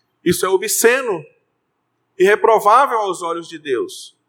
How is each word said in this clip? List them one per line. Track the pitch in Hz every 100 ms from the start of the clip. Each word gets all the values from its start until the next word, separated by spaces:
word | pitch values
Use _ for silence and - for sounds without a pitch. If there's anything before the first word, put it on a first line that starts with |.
| _ _ -
Isso | 175
é | 185
obsceno | 190 214 - 226 254 254 175 147 _ _ _ _ _ _ _ _ -
e |
reprovável | 185 208 220 214 202 233 277 233
aos | 202 170
olhos | 170 170 165
de | 165
Deus. | 151 123 87 - - _